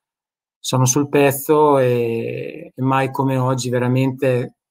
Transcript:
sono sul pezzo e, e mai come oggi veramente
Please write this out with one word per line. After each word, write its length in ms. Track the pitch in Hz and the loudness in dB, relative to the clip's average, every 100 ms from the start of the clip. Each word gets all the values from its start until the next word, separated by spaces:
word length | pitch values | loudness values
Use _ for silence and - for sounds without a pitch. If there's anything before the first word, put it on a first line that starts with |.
| _ _ _ _ _ _ | _ _ _ _ _ _
sono 260 | - 131 | -4 0
sul 240 | 127 147 143 | 2 2 2
pezzo 680 | 147 139 135 - 151 151 139 | 2 2 2 0 2 4 4
e, 960 | 127 120 117 113 120 127 139 - - | 2 0 -2 -4 -6 -8 -10 -14 -16
e 80 | - | -6
mai 280 | 131 135 131 | -2 0 -2
come 280 | 131 135 131 | -2 -2 0
oggi 320 | 127 131 123 | 0 -2 -2
veramente 840 | 123 123 127 131 131 135 123 131 _ _ | -2 0 0 0 0 -2 -2 -4 _ _